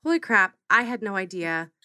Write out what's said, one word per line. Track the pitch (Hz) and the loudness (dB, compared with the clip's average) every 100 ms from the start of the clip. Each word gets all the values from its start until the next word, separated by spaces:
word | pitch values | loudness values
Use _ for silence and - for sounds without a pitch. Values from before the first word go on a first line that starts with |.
"Holy | 320 339 | -2 -2
crap, | - 214 185 _ - | 2 4 2 _ 0
I | 220 | 2
had | 240 247 | 2 -6
no | 214 196 | -4 -4
idea. | 185 185 165 165 165 _ | -6 -6 -4 -4 -6 _